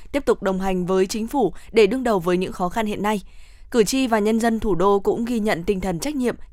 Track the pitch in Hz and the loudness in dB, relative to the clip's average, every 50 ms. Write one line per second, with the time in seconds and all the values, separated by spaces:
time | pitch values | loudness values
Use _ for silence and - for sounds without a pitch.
0 | - - - 285 - 240 220 - 202 190 190 185 190 196 190 185 180 175 190 185 | -14 -6 -6 -2 0 0 0 0 0 -2 -2 -2 -2 -2 -2 -2 -2 0 2 2
1 | 196 190 - 214 220 233 - 277 220 160 - - - - - 220 214 190 247 262 | 0 0 -2 -6 -6 -4 -2 0 0 0 -2 -6 -12 0 4 4 4 4 2 0
2 | 247 240 214 185 160 180 180 180 185 131 117 - 185 180 - 226 220 208 208 - | 0 0 0 0 2 0 0 0 -2 -4 -4 -4 -4 -4 -2 -4 -4 -4 -4 -2
3 | 196 208 220 196 - - - - - - - - - - - 240 202 - 262 269 | -2 -2 -2 -2 -6 -10 -18 -20 -20 -20 -20 -20 -12 0 2 4 4 4 2 0
4 | 262 226 226 214 202 214 226 226 226 233 226 214 220 214 190 202 190 202 202 202 | 2 2 2 2 2 2 2 2 2 2 0 0 0 0 2 4 4 4 4 4
5 | 202 214 - - 240 233 247 220 202 214 180 160 170 214 208 185 202 190 175 160 | 2 0 0 0 -2 -2 -2 0 0 0 0 0 0 -2 -2 0 -2 -2 -4 -2
6 | - 285 302 262 247 226 - - - - | -4 -4 -2 -2 -2 -2 -2 -4 -10 -10